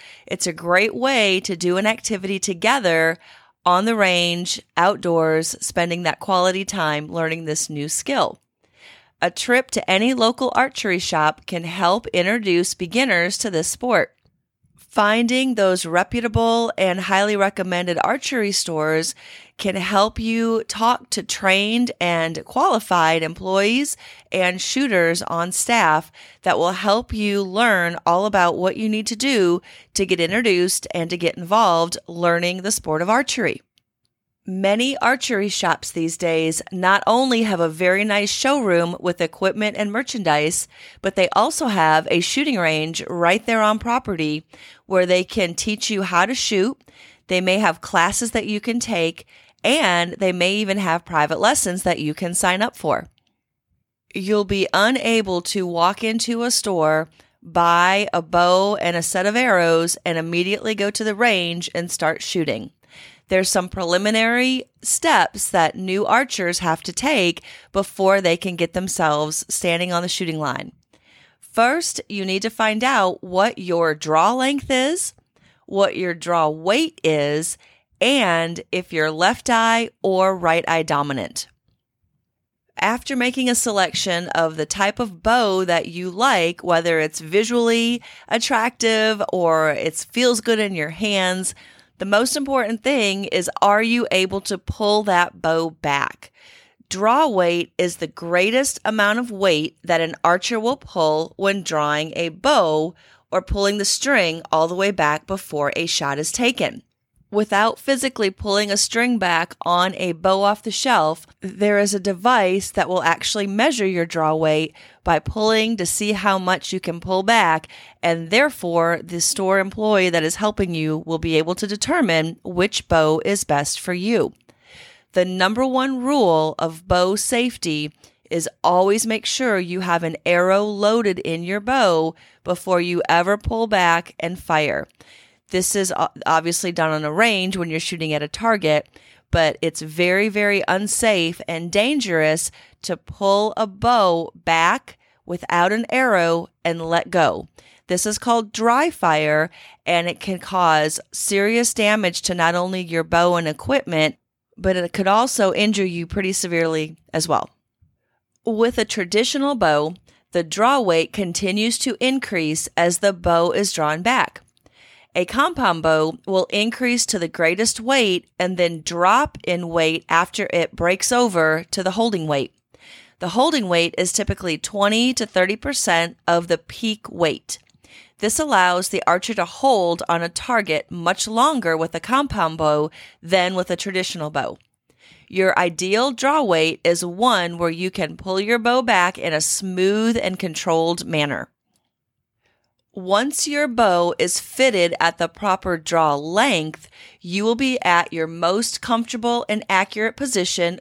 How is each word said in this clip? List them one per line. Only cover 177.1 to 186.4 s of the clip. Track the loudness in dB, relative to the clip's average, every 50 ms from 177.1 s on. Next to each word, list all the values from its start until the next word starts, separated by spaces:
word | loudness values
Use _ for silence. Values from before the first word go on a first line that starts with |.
| -2 0 0 0 0 -2 -8 -12 -14 -14 _ _ _ _ _ _ -20 -20 -20 _ _ _
This | -4 -2 -2 -2
allows | 0 2 4 4 4 4 2 0 -2 -2
the | -4 -2 2
archer | 2 0 0 0 -4 -4
to | -4 -4
hold | -4 -4 -2 2 2 2 4 2 0 -2 -2 -2 -2
on | -2 -2
a | -2
target | -4 -8 -8 -4 0 0 0 0 0 -2 -4 -4 -6
much | -10 -4 -2 -2 -2 -2 -4 -2
longer | 0 2 2 2 2 0 0 -2 0
with | 0 -2 -4 -6
a | -8
compound | -4 -2 -2 -2 -2 -2 -2 -2 -2 -2 -2
bow | 0 0 2 2 2 0 -2 -6 -12 -20 -20 _ _ -4
than | 0 0 2 2 0 -2
with | -4 -4 -4
a | -6
traditional | -6 -6 -6 -4 -4 -4 -6 -6 -8 -8 -6
bow. | -4 -4 -6 -6 -8 -12 _ _ _ _ _ _ _ _ _ -20 -20 _ _ -6
Your | -2 0 2 2 2
ideal | 2 0 0 -2 -4 -2 0 2 2 2 0
draw | -2 -2 0 0 2 2